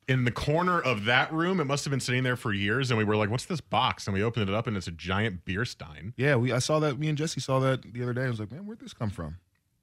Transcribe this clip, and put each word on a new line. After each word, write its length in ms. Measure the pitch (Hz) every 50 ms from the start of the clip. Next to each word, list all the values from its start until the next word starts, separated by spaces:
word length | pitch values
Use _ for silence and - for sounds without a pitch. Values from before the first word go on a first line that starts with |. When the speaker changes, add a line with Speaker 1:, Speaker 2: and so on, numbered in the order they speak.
| _ -
Speaker 1:
in 160 | 131 131 123
the 80 | 120
corner 480 | - - - 147 151 170 180 180 175 170
of 240 | 123 127 117 101 101
that 280 | 117 123 135 151 151
room. 280 | 160 160 165 180 190 175
It 60 | 143
must 180 | 131 143 139 -
have 80 | 147
been 80 | 139 123
sitting 240 | - 127 123 127 131
there 120 | 127 123
for 160 | - - 113
years, 380 | 101 98 101 101 113 135 135 123
and 80 | 120 110
we 60 | 107
were 120 | 101 107
like, 140 | 107 107 101
"What's 140 | 117 120 -
this 160 | - 180 135
box?" 480 | - - - 113 131 113 - - - 110
And 60 | 98
we 100 | 95 107
opened 240 | 117 - 113 101 95
it 60 | 98
up, 100 | 113 -
and 100 | 120 104
it's 120 | 95 - 95
a 40 |
giant 520 | 85 80 85 90 95 101 110 113 90 85 -
beer 200 | 95 104 104 123
stein. 500 | - - - 90 80 76 76 82 113 -
Speaker 2:
Yeah, 180 | 117 127 147 139
we, 180 | 113 123 127
I 60 | 117 127
saw 220 | - - 156 156
that. 180 | 156 147 120 147
Me 100 | 151 156
and 80 | 151
Jesse 240 | 139 156 156 - 143
saw 200 | - - 131 131
that 320 | 135 131 131 120 - 104
the 100 | 107 123
other 100 | 123 123
day. 120 | 120 127 135
I 40 | 127
was 120 | 113 107
like, 100 | 107 101
"Man, 160 | 143 180 202
where'd 140 | 208 226 -
this 120 | 277 214
come 180 | - - 120 101
from?" 260 | - 85 80 76 87 - - _ _ _ _ _ _ _